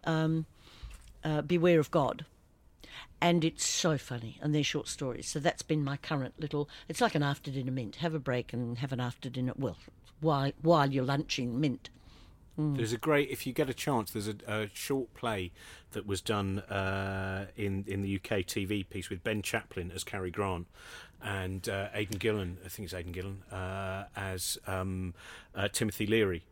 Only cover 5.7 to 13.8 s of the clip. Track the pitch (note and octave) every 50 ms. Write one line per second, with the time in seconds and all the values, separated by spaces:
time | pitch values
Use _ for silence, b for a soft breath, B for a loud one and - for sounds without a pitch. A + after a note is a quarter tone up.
5.7 | D#3+ D3+ D3 C3+ C#3 C#3 - - D#3+ C#3 C3 B2 - - D3+ D3 - C#3+ D3 B
6.7 | B B B B E3 - B3 A3 - D#3 D3 C#3+ C#3+ - - D3 C3 C#3 B2+ C3
7.7 | B2+ C3 A#2+ G2 - - D#3+ E3+ D#3 D#3 B2+ C#3 B2 B2 A#2+ - - A#2+ B2 A#2
8.7 | A#2+ A#2 C3+ C3+ C3+ A#2+ B2 A#2+ B2 - - C3 C3 C3 B2+ B2+ - - C3+ A2+
9.7 | E2+ - - - - - - - - - D3+ D#3+ D3+ C#3 C3+ C#3 - - C#3+ E3
10.7 | E3+ D#3 C#3 C#3 C3+ C3+ B2+ B2+ C#3 C#3 - - - - B2 B2 A#2 B2 D#3 C#3+
11.7 | A#2+ - - - - b b b b b b b b b - - - - D3+ D3+
12.7 | C#3+ B2+ A2+ G#2+ A#2+ A2+ - D#3+ D3 C#3+ D3 C#3 C#3 - - C3 A#2+ - D3+ C3
13.7 | B2 -